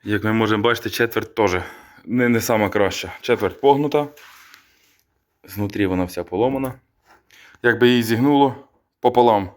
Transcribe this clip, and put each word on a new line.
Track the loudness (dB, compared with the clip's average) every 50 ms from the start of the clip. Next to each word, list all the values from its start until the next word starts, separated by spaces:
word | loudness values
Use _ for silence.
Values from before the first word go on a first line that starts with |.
| _
Як | -4 -4 -2 -2
ми | -2 0
можемо | 0 2 2 0 0 0
бачити, | 0 -2 -2 -4 -8
четверть | -2 -2 -4 -2 -2 -6 -6 -6 _
теж | 0 0 0 0 -2 -4 -8 -16 -20 -20 -20 -20 -20 _
не, | -4 -2 0 2 2
не | 2 0
сама | 0 0 0 0 0 0
краща. | 0 0 0 0 -2 -6 -12 -12 -14 -12
Четверть | -2 -2 -2 0 0 -4 -4 0
погнута. | 2 2 4 4 0 0 0 -2 -2 -2 -10 -20 -20 -20 -20 -20 -20 -20 -20 _ _ _ _ _ _ _ _ _ _ _ _ _ _ _ _ _ _
Знутрі | -16 -8 -6 -6 -6 -2 -2 -2
вона | 0 0 -2 -4
вся | -4 -6 -10 -10
поломана. | -8 -4 -2 -2 -2 -2 -4 -8 -8 -10 -14 _ _ _ _ _ _ _ _ _ _ _ -20 -20 -20 _ -2 0
Якби | 0 2 4 4 4
її | 4 4 2
зігнуло | 0 0 0 2 2 4 4 4 2 0 -6 -18 _ _ _ _ _ _ _
пополам. | -2 0 2 4 4 4 4 2 -2 -6 -12